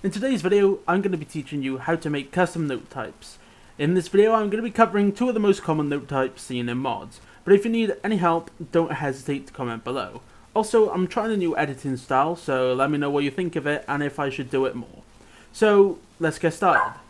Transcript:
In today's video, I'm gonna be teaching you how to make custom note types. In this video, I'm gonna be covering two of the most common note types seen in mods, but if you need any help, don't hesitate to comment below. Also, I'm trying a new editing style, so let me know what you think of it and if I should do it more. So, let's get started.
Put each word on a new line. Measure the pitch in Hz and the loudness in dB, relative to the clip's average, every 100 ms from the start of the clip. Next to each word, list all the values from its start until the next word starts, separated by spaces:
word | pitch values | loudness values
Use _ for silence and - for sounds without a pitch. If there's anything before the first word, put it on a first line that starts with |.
In | 196 | -4
today's | 196 262 247 | -4 -2 0
video, | 165 202 196 196 - | 2 4 4 2 0
I'm | 180 | 0
gonna | 202 175 | 0 -4
be | |
teaching | 151 160 131 147 | -6 -10 -8 -6
you | 135 131 | -4 -4
how | 127 165 | -2 -2
to | 160 | -2
make | 147 135 | -4 -4
custom | 180 175 170 151 | 0 0 0 -4
note | 127 - | -4 -8
types. | 135 110 - - - - - - - | -12 -12 -14 -20 -20 -20 -20 -20 -4
In | 147 | 0
this | 180 170 | 0 2
video, | 196 214 | 4 6
I'm | 226 208 | 4 0
gonna | 214 | -2
be | 233 | -4
covering | 214 220 202 202 | 2 4 4 0
two | 202 254 | 2 -2
of | 226 | 2
the | |
most | 208 190 | 2 2
common | - 156 147 | 0 0 0
note | 143 123 | -4 -4
types | 139 131 - | -2 -2 -4
seen | - 123 120 | -8 -6 -4
in | 123 | -4
mods, | 135 107 - - - - | -4 -4 -8 -18 -20 -12
but | - | 4
if | 196 | 4
you | 226 | 4
need | 226 220 - | 0 0 -2
any | 202 214 | -2 0
help, | 170 165 165 - 170 | 2 0 -2 -16 -2
don't | 170 165 | 0 0
hesitate | 135 143 135 131 139 - | -2 -4 -6 -6 -8 -8
to | |
comment | - 123 117 | -10 -8 -8
below. | 117 131 95 - - - - 214 | -8 -8 -8 -12 -20 -20 -6 -4
Also, | 214 233 214 | 2 4 4
I'm | 180 180 | 2 -2
trying | - 220 | -2 -2
a | 208 | 0
new | 175 151 | 0 0
editing | 147 131 143 127 | -2 -4 -6 -6
style, | - 131 147 170 | -2 0 0 -2
so | - 131 127 | -4 0 0
let | 127 139 | 2 0
me | 151 | 0
know | 143 | 0
what | 143 | 0
you | 143 | -2
think | 139 180 160 | -2 -4 -4
of | 143 | -2
it | 147 - | -4 -4
and | 143 | -4
if | 143 143 | -4 -4
I | 139 | -6
should | 131 127 | -6 -4
do | 131 131 | 0 0
it | |
more. | 120 120 - - - - - - | -4 -12 -18 -20 -20 -20 -20 -20
So, | - 214 202 196 - - _ | 0 4 6 6 2 -12 _
let's | 160 151 | -4 0
get | 165 160 | -2 2
started. | 190 - - - | 2 4 0 -6